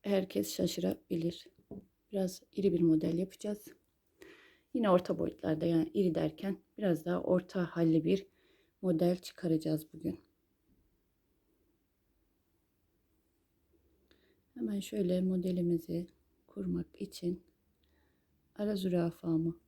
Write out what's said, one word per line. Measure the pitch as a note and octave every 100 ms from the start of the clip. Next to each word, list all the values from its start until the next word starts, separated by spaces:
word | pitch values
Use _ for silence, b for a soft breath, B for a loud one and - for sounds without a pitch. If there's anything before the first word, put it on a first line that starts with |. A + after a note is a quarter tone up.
herkes | G3+ G3 F#3 G3+ G3+
şaşırabilir. | - F3+ - F3+ - _ F3 E3 - - _ _ G3 - _ _
Biraz | G3 F#3 - _
iri | - F#3+
bir | F3
model | E3 D#3+ F3 E3+
yapacağız. | F#3+ - G#3 G#3 - - _ _ _ _ B B B B B
Yine | B3 A3
orta | F3+ F3+ E3
boyutlarda, | - - - D#3 E3+
yani | E3 D#3+
iri | - F#3
derken | E3 D#3 - G3 F3+ _ -
biraz | G#3 D#3+
daha | E3+ F3+
orta | - F#3 F#3 F#3+
halli | E3+ - E3 D#3+
bir | E3 F#3+ - b b b b b
model | F#3 E3 F3 F3+
çıkaracağız | - - F3 D#3+ D#3+ D#3 D#3
bugün. | D#3+ E3 - _ _ _ _ _ _ _ _ _ _ _ _ _ _ _ _ _ _ _ _ _ _ _ _ _ _ _ _ _ _ _ _ _ _ _ _ _ _ _ b b b _
Hemen | - A3+ G3+
şöyle | G3 G#3+ F3+ F3+
modelimizi | F#3 F#3 F3+ F3+ F3 E3+ E3 E3+ F3 _ _ _ _
kurmak | - F#3 F3 E3+ -
için | G3+ - F3 F3+ _ _ _ _ _ _ _ _ _ _ _
ara | - G#3 G#3
zürafamı | F#3 F3 E3+ - E3 D#3+ E3 E3+